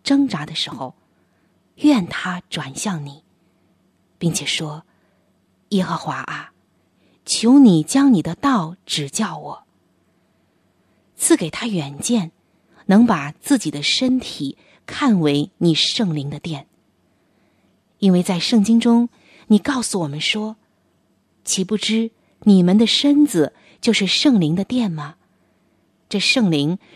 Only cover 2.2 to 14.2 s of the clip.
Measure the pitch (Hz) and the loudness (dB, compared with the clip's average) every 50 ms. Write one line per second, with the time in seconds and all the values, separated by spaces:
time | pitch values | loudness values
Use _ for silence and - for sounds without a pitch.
2.2 | - 185 180 180 - - - 170 135 135 139 - - 214 185 151 143 139 139 _ | -8 -8 -8 -8 -10 -10 -10 -10 -10 -10 -10 -8 -6 -6 -6 -6 -10 -12 -16 _
3.2 | _ _ _ _ _ _ _ _ _ _ _ _ _ _ _ _ _ _ _ - | _ _ _ _ _ _ _ _ _ _ _ _ _ _ _ _ _ _ _ -4
4.2 | 175 165 - - 147 - - - 165 151 151 156 _ _ _ _ _ _ _ _ | -4 -2 -2 -4 -6 -6 -6 -6 -8 -10 -12 -14 _ _ _ _ _ _ _ _
5.2 | _ _ _ _ _ _ _ _ _ - 214 185 180 - - - - 143 131 135 | _ _ _ _ _ _ _ _ _ -4 -4 -2 -2 -2 -6 -8 -8 -8 -10 -10
6.2 | 131 - 156 - - - _ _ _ _ _ _ _ _ _ _ _ _ _ _ | -10 -12 -12 -14 -14 -18 _ _ _ _ _ _ _ _ _ _ _ _ _ _
7.2 | - - - - 220 233 269 285 269 220 175 156 151 - - 269 277 277 233 165 | -8 -8 -6 0 4 6 8 8 8 8 8 6 2 0 0 2 4 4 4 2
8.2 | 143 165 170 - - 277 262 208 165 160 180 _ _ - - 165 143 139 - - | 0 -4 -8 -4 -2 0 0 0 -2 -6 -10 _ _ -8 -8 -6 -6 -8 -6 -6
9.2 | 220 190 160 151 151 - - - _ _ _ _ _ _ _ _ _ _ _ _ | -6 -6 -8 -12 -14 -16 -16 -18 _ _ _ _ _ _ _ _ _ _ _ _
10.2 | _ _ _ _ _ _ _ _ _ _ _ _ _ _ _ _ _ _ _ - | _ _ _ _ _ _ _ _ _ _ _ _ _ _ _ _ _ _ _ -6
11.2 | - - 339 - 180 151 - - - 240 202 170 139 139 143 143 - - 240 220 | 0 0 0 0 0 -6 -8 -8 -8 -4 -4 -4 -4 -6 -10 -10 -4 -2 -2 -2
12.2 | 170 165 _ _ _ _ _ _ _ _ _ _ - - 190 214 240 233 196 151 | -2 -4 _ _ _ _ _ _ _ _ _ _ 0 4 6 6 6 6 2 -2
13.2 | 139 147 - _ - - 285 220 - 156 143 147 143 - - - 262 247 254 254 | -4 -10 -12 _ -2 -2 0 0 0 -4 -6 -4 -4 -2 -2 0 0 0 0 0